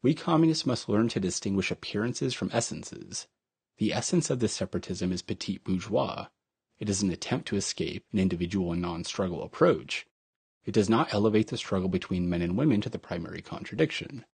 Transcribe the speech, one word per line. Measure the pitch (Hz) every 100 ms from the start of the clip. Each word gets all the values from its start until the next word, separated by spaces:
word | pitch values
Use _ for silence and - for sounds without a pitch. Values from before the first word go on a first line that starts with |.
We | 127
communists | 156 - 160 165 156
must | 139 120 -
learn | 104 117
to | 110
distinguish | 95 - 104 98 92
appearances | 90 - 104 117 120 135
from | - 95
essences. | 117 - - - - - - - _ _ _ _ _
The | 107
essence | 90 - 180 -
of | 131
this | 110
separatism | - 95 90 - 90 90
is | 90
petit | - 95 - 95
bourgeois. | - 92 92 113 127 - - _ _ _ _ _
It | 104
is | 98
an | 101
attempt | 85 - 127 -
to | 101
escape | - - 78 98 _
an | 104
individual | 95 87 87 98 87
and | 85
non-struggle | 87 85 82 - 95 87
approach. | - - 175 95 - - - _ _ _ _ _
It | -
does | 107 101
not | 113 160
elevate | - 107 107 113
the | 120
struggle | - 98 92
between | 92 - 92 87
men | 87
and | 87 95
women | 151 104
to | 101
the | -
primary | - 87 82 87
contradiction. | - - - 104 156 - 156 135 -